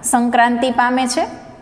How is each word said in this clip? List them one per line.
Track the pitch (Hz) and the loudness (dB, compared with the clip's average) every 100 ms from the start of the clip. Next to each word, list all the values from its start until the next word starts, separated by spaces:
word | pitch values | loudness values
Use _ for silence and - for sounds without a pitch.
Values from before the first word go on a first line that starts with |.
સંક્રાંતિ | - 247 240 240 233 240 262 | 0 0 2 2 2 2 -2
પામે | 254 247 254 254 | 0 0 0 -2
છે. | 320 359 - - - | -2 -4 -8 -20 -20